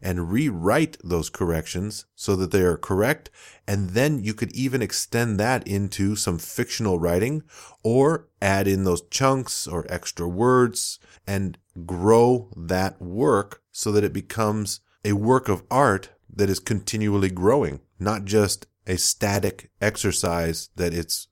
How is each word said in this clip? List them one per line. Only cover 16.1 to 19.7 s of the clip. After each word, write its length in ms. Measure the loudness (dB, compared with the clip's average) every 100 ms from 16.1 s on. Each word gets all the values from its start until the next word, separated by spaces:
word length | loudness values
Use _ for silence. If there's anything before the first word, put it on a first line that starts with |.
| _ _
that 180 | -2 0
is 100 | 0
continually 720 | -2 -4 -4 -2 0 2 0
growing, 500 | 2 2 2 0 -4 _ -6
not 260 | -4 -2
just 420 | 2 2 2 0 -10 _ -6
a 100 | -2
static 760 | -2 0 0 0 0 -4 -16